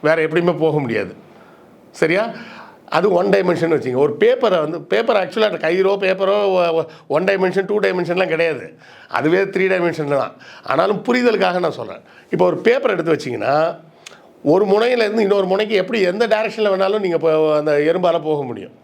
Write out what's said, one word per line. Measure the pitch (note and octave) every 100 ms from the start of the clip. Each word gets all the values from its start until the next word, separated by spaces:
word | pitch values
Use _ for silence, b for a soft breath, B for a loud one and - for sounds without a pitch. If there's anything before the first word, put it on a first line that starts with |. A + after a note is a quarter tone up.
வேற | D3 E3 D#3
எப்படியுமே | D#3+ F3 D3+
போக | D#3 D3
முடியாது, | C3 G#2+ F#2+ F#2 - B B B B B -
சரியா? | - D#3+ F3+ A3+ B B B B B -
அது | - G3+
ஒன் | F3 G3
டைமென்ஷன் | G3 F3+ E3+ E3
வச்சுங்க. | D3+ B2
ஒரு | B2+ D3 -
பேப்பரை | A3 B3+ A#3+ F3+
வந்து, | D3+ E3
பேப்பர் | D3 G3+ A#3 G#3+ F#3
actually | - G#3+
அந்த | E3+ D#3+
கயிறோ | F3+ F#3+ G3
பேப்பரோ | F#3+ F#3+ F#3+ G#3 G3+
ஒ-, | F#3 E3+
ஒ-, | E3 D#3 B -
ஒன் | D3
டைமென்ஷன், | F#3 G3 F#3 F#3 F#3+
டூ | G#3
டைமென்ஷன்லாம் | G3 F3+ E3+ F3 F3+
கிடையாது, | D#3+ E3 C#3 F#2 - B B B
அதுவே | - D3 F3+
த்ரீ | F#3+ F#3+ F#3+
டைமென்ஷன்ல | F#3 E3+ D#3 C#3+ C#3+
தான். | A#2 - B B
ஆனாலும் | - C#3 F#3+ G#3
புரிதலுக்காக | - B3 A#3+ G#3 F#3 F3+
நான் | F3
சொல்றேன். | C3+ G#2+ F2+ - B B
இப்போ | E3 F3+
ஒரு | D#3
பேப்பர் | A3 B3+ B3
எடுத்து | F#3 D#3+
வச்சீங்கன்னா, | D#3 C3 A#2 A2 C#3+ E3 E3+ - B B B B -
ஒரு | - F3+ G3+
முனையிலேருந்து | G3+ A#3+ B3 G#3+ A3
இன்னொரு | G3 G3+ F#3
முனைக்கு | G3 G#3+ G#3
எப்படி | F#3 A3+
எந்த | F#3 G3 A3+
டைரக்ஷன்ல | G#3+ A3 - G#3
வேணாலும் | F#3+ F#3+ G#3+
நீங்க | G3 E3
இப்போ | D#3+ D#3 D#3 D3+
அந்த | D3 D3
எறும்பால | D3+ F3 F3 E3
போக | D3+ D3+
முடியும் | C3 G#2+ F2 -